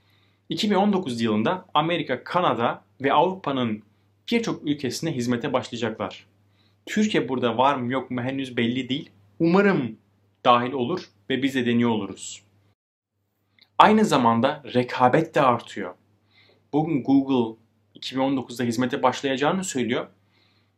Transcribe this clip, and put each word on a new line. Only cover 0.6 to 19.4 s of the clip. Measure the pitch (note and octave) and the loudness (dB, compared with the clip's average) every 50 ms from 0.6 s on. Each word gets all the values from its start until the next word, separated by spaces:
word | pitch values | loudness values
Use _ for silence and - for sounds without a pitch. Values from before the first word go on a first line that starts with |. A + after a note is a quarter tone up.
| - G#3 | 0 0
bin | G3+ | 2
on | F#3 G3+ G#3 | 2 2 2
dokuz | G3 F3+ - C3 A#2+ A#2 | 2 0 -2 -4 -4 -2
yılında | A#2 A2 G#2+ G#2+ A2+ D#3 F#3 F#3 - _ - | 0 0 0 0 0 -2 -2 -4 -6 _ -2
Amerika, | D3 D#3 E3 F3 D#3+ C#3+ - B2+ - - | 0 0 0 -2 -2 -2 -4 -6 -6 -6
Kanada | - - F3 F3+ D3+ B2 A2+ A#2 C#3 - - _ _ _ - | -4 -2 0 2 2 0 0 0 -2 -2 -4 _ _ _ -4
ve | B2+ C#3 | -2 2
Avrupa'nın | B2 D3+ E3+ F#3 F#3 F#3 - D3+ C3+ C3 B2 A#2 A2 G#2+ - _ _ _ _ _ _ _ - - | 2 4 2 2 0 -4 -6 -4 -2 -2 -2 -2 -4 -6 -10 _ _ _ _ _ _ _ -6 -2
birçok | A#3 A3+ - E3+ D3 - - | -2 0 0 -2 -6 -6 -4
ülkesine | D3+ C#3+ D3 - B2 - - D#3+ E3 | -6 -4 -4 -4 -6 -6 -4 -6 -6
hizmete | C3+ B2 A#2+ B2 B2 A#2+ - C#3+ | -4 -4 -2 -2 -2 -2 -2 -2
başlayacaklar. | B2 B2 A2+ - B2 A2+ A#2 A2 A2 - G#2+ A2 - - - _ _ _ _ _ _ _ _ _ _ _ - | -2 -2 -4 -4 -8 -6 -4 -4 -4 -4 -8 -8 -8 -14 -20 _ _ _ _ _ _ _ _ _ _ _ -14
Türkiye | - - G#3+ G#3+ G#3+ - D#3+ - B2+ | -6 -2 -2 0 0 0 0 -2 -2
burada | C3 B2+ A#2+ A#2 A2 A#2+ | -4 -2 -2 -2 2 2
var | B2+ C#3+ C#3+ | 2 2 2
mı | B2+ B2 A#2+ | 0 -2 -4
yok | C3 C3 B2 - | -4 -4 -4 -6
mu | B2+ B2 | -8 -6
henüz | A#2+ C3 C3+ C3+ C3+ B2+ B2 | -6 -6 -6 -6 -8 -6 -2
belli | B2 A#2+ A#2 B2+ C3 A#2+ A#2 | -2 0 0 -2 -4 -4 -4
değil. | C3 D3+ E3+ - _ _ _ _ _ - | -6 -6 -8 -12 _ _ _ _ _ 0
Umarım | E3 E3+ F3 G3 G3+ G3+ F#3 D3+ B2+ A2 A2 - _ _ _ _ _ _ _ _ - | 2 4 4 4 4 4 2 0 -2 -4 -8 -12 _ _ _ _ _ _ _ _ 2
dahil | C3 A#2+ A#2+ B2 B2 | 4 4 4 2 -2
olur | C#3+ C3 A#2+ B2+ F3+ F#3 - - _ _ _ - | -4 -4 -4 -4 -4 -6 -8 -14 _ _ _ -6
ve | C3 B2 | -4 -2
biz | C3+ C3+ C3+ | -2 -2 0
de | C3 A#2+ | 0 0
deniyor | A#2+ A#2 A#2 A#2+ A#2+ | 2 2 2 2 2
oluruz. | A2+ G#2 G2 - F#2 - - - - - _ _ _ _ _ _ _ _ _ _ _ _ _ _ _ _ _ _ _ _ _ _ _ _ _ _ _ - | 0 -2 -4 -8 -12 -14 -16 -16 -18 -18 _ _ _ _ _ _ _ _ _ _ _ _ _ _ _ _ _ _ _ _ _ _ _ _ _ _ _ 6
Aynı | D#3+ G3 G#3+ A3 G#3+ | 6 6 8 6 4
zamanda | D#3 D3+ C3+ A#2+ A#2 A2+ A2+ A#2+ C#3+ D3+ D3+ C#3+ A2 G#2+ | 4 4 4 4 4 4 4 2 0 0 -2 -8 -2 -2
rekabet | B2 B2 B2 - - B2+ B2+ - D#3+ D#3+ - - | -2 0 0 0 4 4 4 4 4 0 2 2
de | D#3+ | 2
artıyor. | C#3 B2+ A#2+ A#2 - - - G#2+ F#2+ F2 - _ _ _ _ _ _ _ _ _ _ _ _ _ _ - | 4 4 4 2 -2 -10 -12 -10 -10 -10 -12 _ _ _ _ _ _ _ _ _ _ _ _ _ _ -4
Bugün | - D3 D#3 E3 D#3 B2+ | -2 -2 -2 0 -2 -2
Google | A#2 C3+ C#3 C#3 C3+ C3+ C3+ B2 A2+ A2 A2+ _ _ _ _ _ _ _ _ | 2 4 4 4 4 2 0 0 0 -2 -4 _ _ _ _ _ _ _ _
iki | - - - B2+ | -16 -14 -8 -4
bin | C3 | -2
on | C3+ C#3 C#3 | -2 -2 -2
dokuzda | C3 A#2+ - B2 B2 B2 | -4 -6 -8 -6 -4 -4
hizmete | A#2+ A2+ B2 B2+ B2 - - | -2 -2 -2 -2 -2 -2 0
başlayacağını | - B2 B2 - - C#3 C3+ B2+ | 0 0 0 0 -4 -4 -2 0